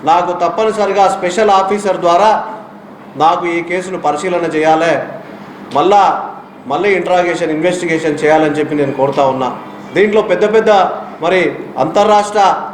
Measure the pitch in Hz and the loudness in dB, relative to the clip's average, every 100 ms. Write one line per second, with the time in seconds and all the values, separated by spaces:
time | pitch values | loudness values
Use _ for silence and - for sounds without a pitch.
0 | 156 175 180 175 170 - 220 208 196 196 | 2 2 2 -2 -2 0 -2 0 0 2
1 | 185 196 180 180 208 190 190 208 202 180 | 2 2 -2 0 4 4 2 -2 -2 0
2 | 170 175 214 202 - - - - - - | 2 4 4 2 -4 -12 -16 -20 -20 -20
3 | - 135 156 180 175 170 170 180 185 175 | -18 0 2 2 -2 -4 -2 -6 -4 -4
4 | 147 147 185 175 165 151 156 160 165 147 | -2 -2 -2 -2 -2 0 2 2 2 0
5 | - - - - - - - - 175 202 | -4 -12 -16 -18 -18 -18 -4 0 4 4
6 | 180 - - - - - 123 147 202 185 | 4 0 -8 -14 -20 -18 -6 -2 0 0
7 | 170 180 175 165 165 151 175 175 170 160 | 0 0 0 -2 -4 -2 -2 -2 -2 -2
8 | 160 147 147 156 156 147 147 151 135 131 | -2 0 2 4 2 0 -2 -2 -2 0
9 | 135 - 135 131 127 - - - - 170 | 0 2 0 0 -4 -6 -14 -18 -6 0
10 | 208 214 196 180 208 220 214 202 170 - | 2 2 0 0 2 2 4 4 2 -4
11 | - - 160 185 165 - - - 151 208 | -12 -6 -2 0 0 -4 -10 -4 -2 2
12 | 214 208 208 214 190 - - | 4 2 2 2 2 2 -6